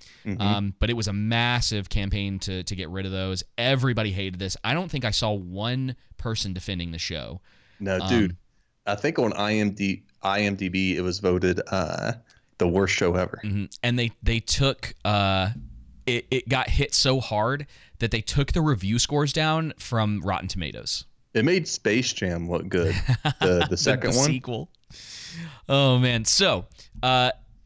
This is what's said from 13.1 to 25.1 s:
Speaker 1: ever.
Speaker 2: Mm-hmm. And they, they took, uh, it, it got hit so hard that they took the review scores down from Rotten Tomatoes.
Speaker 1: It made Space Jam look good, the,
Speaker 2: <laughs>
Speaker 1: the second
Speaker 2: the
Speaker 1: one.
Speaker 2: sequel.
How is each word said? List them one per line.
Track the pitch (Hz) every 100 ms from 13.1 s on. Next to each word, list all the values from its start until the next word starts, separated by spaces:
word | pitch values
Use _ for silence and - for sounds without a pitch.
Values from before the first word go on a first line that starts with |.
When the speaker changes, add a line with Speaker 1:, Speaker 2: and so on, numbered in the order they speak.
| 90
Speaker 1:
ever. | 90 -
Speaker 2:
Mm-hmm. | 107 101 98 -
And | 120 120
they, | 117 -
they | 110 113
took, | - - 139 - - -
uh, | 101 104 98 95 92 120 - - - - -
it, | 120 -
it | 131 -
got | 127 -
hit | - 139
so | - 135 131
hard | - 104 113 143 143 - - -
that | 113
they | 113
took | - 139 139
the | 175
review | 156 110 95 120
scores | - 147 147
down | 160 156 160 160 -
from | - 113 104 104
Rotten | 90 90 90
Tomatoes. | 104 73 57 - - - _ _
Speaker 1:
It | 113 139
made | 185 156
Space | - 107 117 120
Jam | - 92 85 85
look | 85 80
good, | 90 90 95 - 120 156 -
the, | - 90 -
Speaker 2:
<laughs> |
Speaker 1:
the | -
second | - - -
Speaker 2:
the | 120
Speaker 1:
one. | 143
Speaker 2:
sequel. | 131 127 117 151 _ - - -